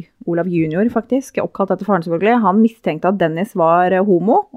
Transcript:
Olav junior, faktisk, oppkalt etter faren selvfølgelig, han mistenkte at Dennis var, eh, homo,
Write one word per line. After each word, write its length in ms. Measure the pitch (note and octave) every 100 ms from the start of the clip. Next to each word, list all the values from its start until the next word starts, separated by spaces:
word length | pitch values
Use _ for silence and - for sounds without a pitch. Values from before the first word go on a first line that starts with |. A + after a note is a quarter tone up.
| - _ -
Olav 200 | E3+ F3+
junior, 400 | E3+ D#3 E3 A#3
faktisk, 480 | A3+ - C4 - -
oppkalt 320 | - - F#3+
etter 140 | F#3
faren 180 | G3+ F#3
selvfølgelig, 380 | E3+ E3 G3+ A#3+
han 220 | G3 G#3
mistenkte 460 | A3 - F#3 D#3 F3+
at 100 | G3
Dennis 340 | E3 D#3+ G3
var, 380 | F#3 E3 E3+ F3+
eh, 100 | F#3
homo, 440 | G3+ F3 F#3+ F#4 -